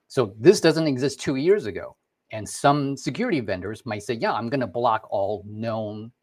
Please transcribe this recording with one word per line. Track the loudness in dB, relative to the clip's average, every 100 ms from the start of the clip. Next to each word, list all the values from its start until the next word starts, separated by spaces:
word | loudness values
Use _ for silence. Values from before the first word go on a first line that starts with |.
| _
so | -2 -2 4
this | 6 8
doesn't | 6 2 2
exist | 0 -2 -2
two | -2 0
years | 2 2 0
ago. | -6 -10 -14 _ _ _
And | -12 -10
some | 0 4 4 2 -4
security | -4 -4 0 -2
vendors | -2 -4 -6 -8 -8
might | -6
say, | -4
"Yeah, | -2 -2
I'm | -2 -2
gonna | -2 -2
block | 0 2 2 0
all | -2 -2 -4 -8
known, | -8 -4 -4 -6 -8 -12 -16